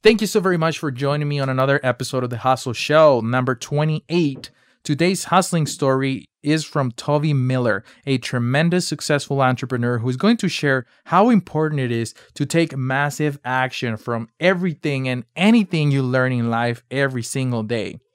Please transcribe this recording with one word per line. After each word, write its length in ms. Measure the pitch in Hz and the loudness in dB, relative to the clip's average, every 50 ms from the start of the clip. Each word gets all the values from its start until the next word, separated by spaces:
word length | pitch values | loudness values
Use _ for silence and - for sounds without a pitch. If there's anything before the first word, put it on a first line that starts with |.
| _ | _
Thank 180 | 214 240 202 | 4 4 4
you 60 | 220 | 0
so 120 | 190 - 214 | 0 0 0
very 180 | 175 190 180 | 2 2 0
much 220 | 170 160 165 156 - | 2 0 0 -2 -2
for 120 | - 151 | -6 -6
joining 360 | 127 120 139 139 143 151 151 | -4 -2 -2 -2 -2 0 -2
me 120 | 147 147 143 | -2 -2 -2
on 80 | 135 | -2
another 320 | 135 131 131 131 135 139 143 - | -2 0 0 2 2 2 2 2
episode 400 | 127 123 _ 131 - - 131 123 | 0 -2 _ -4 -4 -4 -4 -4
of 60 | 120 | -4
The 80 | 120 | -6
Hustle 360 | 113 - 127 131 123 - 131 113 | -2 0 0 0 0 0 -6 -6
Show, 480 | - - - 147 156 160 151 139 120 | -6 -2 2 4 6 6 6 6 4
number 340 | 110 113 123 127 127 127 127 | 2 0 0 0 0 0 -2
twenty-eight. 920 | - - - 143 147 151 156 156 151 _ _ 156 175 170 143 135 127 - - _ _ _ _ _ _ _ | -4 -6 -4 -2 0 0 0 -2 -4 _ _ 0 2 2 2 -2 -6 -14 -20 _ _ _ _ _ _ _
Today's 420 | - 151 131 165 180 196 180 - | -4 0 2 2 0 0 -2 -2
hustling 420 | - 170 185 180 - - 170 151 | 2 2 2 2 2 0 -2 -2
story 580 | 143 - - 147 135 131 135 135 135 135 104 - _ _ _ | -2 -2 -2 0 0 0 0 0 -4 -6 -6 -10 _ _ _
is 240 | - 147 151 160 151 | -2 0 0 0 -2
from 260 | - - 156 135 127 117 | -4 -4 -2 -2 -2 -4
Toby 400 | - - - 147 151 147 160 147 | -6 -4 -2 0 0 2 2 0
Miller, 500 | 135 127 127 131 127 123 120 101 98 - - - _ _ | 2 0 0 0 0 0 0 0 -2 -4 -12 -20 _ _
a 100 | 139 135 | -2 -2
tremendous 680 | 127 - - - 123 120 120 131 143 160 170 170 180 175 | -2 -2 -4 -4 -2 -2 0 2 2 2 2 2 0 -2
successful 520 | - 156 147 - - 151 143 - - 143 139 | -2 -6 -8 -2 -2 -2 -2 0 -2 0 2
entrepreneur 600 | 135 127 127 - - 123 131 123 120 120 120 120 | 2 2 2 0 -4 -4 -4 -2 -2 -2 -2 -2
who 100 | 110 127 | -2 -4
is 80 | 127 | -2
going 200 | 131 - 208 240 | 2 2 2 2
to 120 | 226 - 175 | 2 0 -2
share 380 | - - - 143 135 131 120 _ _ _ _ | -2 0 0 0 0 0 -2 _ _ _ _
how 240 | - 165 180 202 247 | 0 2 4 6 6
important 500 | 240 202 - - - 156 156 156 151 143 | 4 4 2 0 -2 -2 -2 0 -2 -2
it 120 | 131 123 | -2 -2
is 240 | 117 117 117 - - - - _ _ | -2 -2 -4 -4 -8 -18 -20 _ _
to 140 | - 147 | -6 -4
take 280 | 139 - 165 170 160 - | 0 2 0 0 0 -2
massive 640 | 135 127 127 131 139 143 147 143 - 151 151 143 143 _ | -6 -4 -2 0 0 -2 -2 -2 -2 -2 -4 -4 -6 _
action 500 | 123 127 131 127 131 - - - 120 110 | -4 -2 -2 -2 -2 -4 -6 -6 -6 -6
from 320 | 107 - - 120 113 113 - _ _ | -6 -6 -6 -4 -4 -6 -10 _ _
everything 680 | - 175 190 175 180 185 151 - - 151 143 135 131 | 0 0 2 2 0 -2 -4 -2 -4 -4 -2 -2 -2
and 160 | 131 127 123 123 _ _ | -4 -4 -6 -8 _ _
anything 560 | - 180 208 226 240 202 - - 160 147 147 | 0 4 4 6 4 4 2 0 0 2 2
you 100 | 139 139 | 2 2
learn 300 | 131 123 127 131 127 131 | 0 0 2 0 0 2
in 180 | 127 120 117 117 | 0 0 0 0
life 320 | 117 113 120 120 120 - _ _ | 0 0 -2 -2 -4 -6 _ _
every 320 | 127 135 139 135 131 123 | -2 -2 -2 -2 -2 -6
single 400 | 113 - - 135 131 127 123 113 | -8 -6 -4 -4 -2 -2 -2 -4
day. 380 | 110 107 120 117 101 92 - - _ _ _ | -4 -4 -4 -4 -4 -6 -10 -14 _ _ _